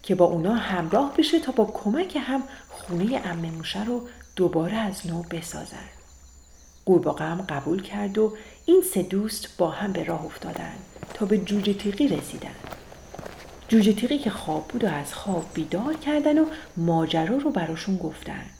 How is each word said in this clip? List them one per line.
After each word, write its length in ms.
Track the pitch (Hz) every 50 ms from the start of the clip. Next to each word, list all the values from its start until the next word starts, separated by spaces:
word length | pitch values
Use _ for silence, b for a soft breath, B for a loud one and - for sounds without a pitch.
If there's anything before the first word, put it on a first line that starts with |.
که 120 | - - 190
با 100 | 185 175
اونا 300 | 170 175 165 160 190 233
همراه 600 | 233 196 - 190 180 165 160 180 226 285 285 -
بشه 240 | - 311 - - 330
تا 120 | 330 269
با 120 | 254 - 214
کمک 540 | 214 - - - 208 220 311 381 370 - 302 247
هم 160 | 247 262 269 254 B B B B B
خونه 500 | - - - - 175 170 185 226 269 -
عمه 320 | - 190 170 170 165 165
موشه 340 | 160 160 160 - - 190 214
رو 240 | 226 240 247 240 B B B B - -
دوباره 400 | - 185 180 - 165 160 180 208
از 300 | 226 220 202 180 - -
نو 160 | 170 165 170
بسازن. 680 | 170 - 170 165 165 - - 151 - - - - - - - - - - - - - - - - - - - - - - _ - _
قورباغه 400 | - 185 165 - 151 147 - 156
هم 180 | 160 165 185
قبول 400 | 196 180 156 143 131 139 170 196
کرد 360 | 190 - 196 202 208 202 196 214
و 180 | 214 214 214 B B B B B B
این 160 | - 349 381 - - -
سه 80 | 196
دوست 540 | 175 - 185 196 208 220 - - - - - -
با 120 | 180 160
هم 220 | 156 - 202 202
به 120 | 185 170 156
راه 200 | - 170 160 160
افتادن 500 | 160 - - - 165 170 - - - - - - - - - - - -
تا 120 | - 214
به 120 | 190 214 208
جوجه 340 | 175 - 196 208 190 208
تیغی 360 | 202 202 - 208 196 - 294 277
رسیدن. 460 | 170 - - - - - - - - - - - - - - - - - - - - - - - - - - - - - - -
جوجه 240 | 220 226 202 214
تیغی 260 | 208 220 240 240 294 277
که 120 | - 220
خواب 380 | 190 - - - 156 156 156 -
بود 160 | - 240 233
و 40 | 202
از 260 | 156 143 147 - -
خواب 300 | - - 208 190 165 160 - -
بیدار 400 | 160 156 147 - 180 233 294 311
کردن 440 | 311 - 294 302 294 294 302 302 311
و 80 | 311 311 B B B B -
ماجرا 600 | 175 165 170 170 165 160 160 - 160 165 185 240
رو 140 | 277 285 311
براشون 460 | 226 185 165 160 165 165 - - 190
گفتن. 500 | 180 170 160 - - - - - - - - - -